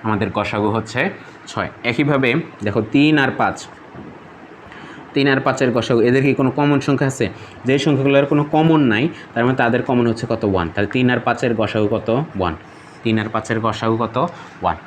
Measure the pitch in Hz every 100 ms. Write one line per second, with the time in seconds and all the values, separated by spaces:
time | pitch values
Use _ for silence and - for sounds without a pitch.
0 | 113 107 107 104 98 107 104 110 110 123
1 | 180 - - - - - 92 - 120 123
2 | 143 139 131 143 160 - 104 107 107 139
3 | 151 151 127 - 104 92 - - - -
4 | - - - - - - - - - -
5 | - 147 139 131 135 120 131 117 - 117
6 | 117 131 139 127 131 131 147 143 143 135
7 | 135 - 98 - - - 120 139 156 135
8 | 135 139 139 147 147 156 160 156 131 104
9 | 156 - - 120 123 127 120 120 123 123
10 | 120 113 120 113 107 95 82 101 101 131
11 | 123 123 120 120 127 113 104 110 104 110
12 | - 120 160 98 90 80 - - - -
13 | 113 110 107 110 - 113 110 107 113 113
14 | 113 117 170 - - - 90 -